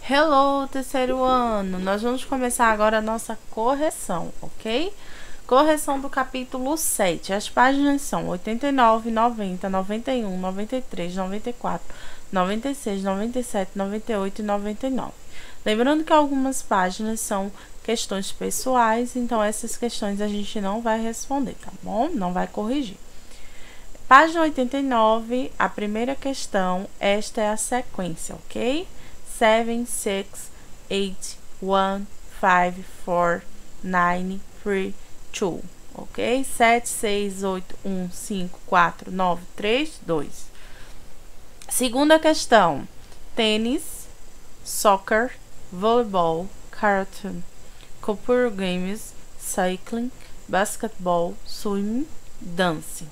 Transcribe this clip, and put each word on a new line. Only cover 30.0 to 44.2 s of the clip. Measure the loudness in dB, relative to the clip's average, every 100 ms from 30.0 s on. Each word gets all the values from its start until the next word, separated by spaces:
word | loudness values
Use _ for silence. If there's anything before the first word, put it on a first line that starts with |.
| -2 -2 -4 -10 -12 -12 -12 -12 -4
eight, | -2 0 -2 -6 -8 -8 -6
one, | 2 4 4 0 -4 -8 -8 2
five, | 6 6 4 0 -8 -8
four, | 0 2 4 2 -4 -8 -8 -6
nine, | 0 2 2 2 -2 -4 -8 -8
three, | -2 0 -2 -6 -6 -8 -6
two, | -2 -2 -2 -8 -10 -12
ok? | -10 -8 -4 0 0
Sete, | 0 4 6 6 2
seis, | -2 0 0 0 -2
oito, | -2 -2 -4 -4
um, | -2 -2 -4
cinco, | -6 -4 -4 -4 -6 2
quatro, | 4 4 0 -8
nove, | 0 0 0 -4
três, | -4 0 0 0 -6
dois. | -2 -2 -2 -4 -6 -8 -12 -12 -10 -10 -8 -8 -8 -12 -12 -12 -4
Segunda | 0 0 4 6 8
questão, | 8 2 6 8 8 2 -6 -10 -12 -10 -4 0
tênis, | 2 2 2 -2 -4 -10 -12 -10